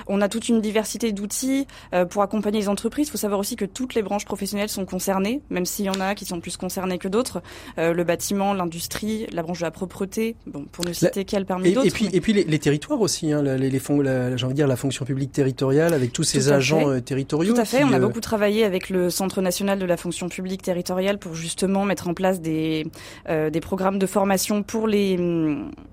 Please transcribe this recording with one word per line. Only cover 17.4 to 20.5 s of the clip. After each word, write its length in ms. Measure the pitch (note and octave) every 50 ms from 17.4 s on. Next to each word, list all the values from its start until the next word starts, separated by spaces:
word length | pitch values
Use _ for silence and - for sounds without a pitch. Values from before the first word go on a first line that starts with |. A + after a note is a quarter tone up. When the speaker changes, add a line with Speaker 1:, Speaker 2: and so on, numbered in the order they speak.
| E3+ G3+ A#3+
Speaker 1:
Tout 60 | A#3+
à 40 | A3
fait. 140 | G#3 A#3 C4
Speaker 2:
qui, 60 | D4
Speaker 1:
On 80 | C4+ -
a 40 |
Speaker 2:
euh, 40 | -
Speaker 1:
beaucoup 200 | - G#3+ A#3 A#3
travaillé 440 | G#3+ - A3+ G#3 G#3 G3+ G#3 A3 A3+
avec 260 | G3+ F3+ F#3 - -
le 200 | F#3+ F3+ F3+ F3
Centre 320 | - - G3 F#3 - G3+ F#3+
national 360 | F3+ F3+ - G3 G3 G3 G3
de 80 | F#3+
la 100 | F3 E3+
fonction 320 | E3+ - F3+ E3 - F#3 F3
publique 340 | - - F#3 F#3